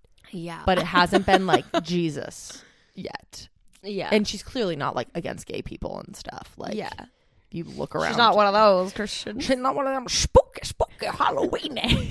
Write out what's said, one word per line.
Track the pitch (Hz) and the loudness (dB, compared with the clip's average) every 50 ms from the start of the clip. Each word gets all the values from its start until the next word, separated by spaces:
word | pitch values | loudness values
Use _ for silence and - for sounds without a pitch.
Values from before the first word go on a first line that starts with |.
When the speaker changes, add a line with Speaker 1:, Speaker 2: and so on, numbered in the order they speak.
| _ _ _ _ _ - | _ _ _ _ _ -14
Speaker 1:
Yeah. | - 180 165 170 165 160 - | -12 -12 -10 -10 -10 -4 0
Speaker 2:
But | 190 185 | 2 2
it | 180 165 | 2 2
hasn't | 170 180 180 175 170 - 190 190 | 2 4 4 6 6 4 4 6
been, | - 190 190 190 | 6 4 4 6
like, | 180 160 - - - - | 4 2 2 2 0 -4
Speaker 1:
<laughs> | 330 160 | -4 -2
Speaker 2:
Jesus, | 160 180 175 170 160 147 139 - - - - - - - - - _ _ _ _ _ - | 0 0 0 0 0 -2 -4 -8 -12 -12 -16 -16 -16 -18 -18 -20 _ _ _ _ _ -16
yet. | - 180 - - - _ _ - - - - _ _ _ _ _ _ - | -14 -14 -12 -14 -14 _ _ -20 -20 -20 -20 _ _ _ _ _ _ -12
Speaker 1:
Yeah. | 202 208 190 156 - | -8 -6 -6 -2 2
Speaker 2:
And | - 214 208 | 2 2 2
she's | - - 196 - | 0 -4 -8 -8
clearly | - - 262 220 180 165 | -6 -4 -2 -2 -2 -2
not, | - 131 135 - | -2 -4 -4 -2
like, | - 120 - - | -4 -6 -6 -6
against | 175 - - - - - | -8 -6 -6 -8 -10 -10
gay | - - - | -10 -8 -8
people | - - - - - - 50 50 - | -8 -10 -10 -10 -8 -8 -8 -10 -12
and | - - | -14 -16
stuff. | - - - - - - - - | -16 -14 -14 -14 -14 -16 -18 -16
Like, | - - - - | -12 -10 -10 -8
Speaker 1:
Yeah. | 214 180 - - - - - _ _ _ _ _ _ _ _ | -8 -8 -10 -12 -14 -16 -20 _ _ _ _ _ _ _ _
Speaker 2:
you | - 165 165 | -12 -12 -10
look | - - 139 147 - - | -10 -10 -10 -8 -6 -4
Speaker 1:
She's | 156 | -2
Speaker 2:
around. | 160 165 - | 0 0 2
Speaker 1:
not | - 240 220 190 | 4 4 4 6
one | 208 208 | 6 4
of | 202 196 | 4 6
those | 214 220 208 196 180 185 196 | 6 6 6 6 4 2 -2
Christians. | - - 202 185 - - - - 208 - - | -4 -8 -8 -8 -8 -8 -10 -10 -8 -4 -2
Speaker 2:
She's | - 262 | -2 0
not | 254 254 269 269 | 0 0 -2 -2
one | 285 277 | -2 -2
of | 269 269 | -2 -4
them | 262 - - | -4 -4 -4
spooky, | - - - - - 508 - - - - - | -2 -2 2 6 6 6 6 4 0 -12 -12
spooky | - - - - - - - - | -8 -4 -4 -4 -4 -6 -8 -8
Halloween. | - - - - - - - - - - - - - 269 220 - - - - - - | -6 -2 0 0 0 0 0 -2 -2 -2 -4 -6 -6 -6 -2 0 2 2 2 2 0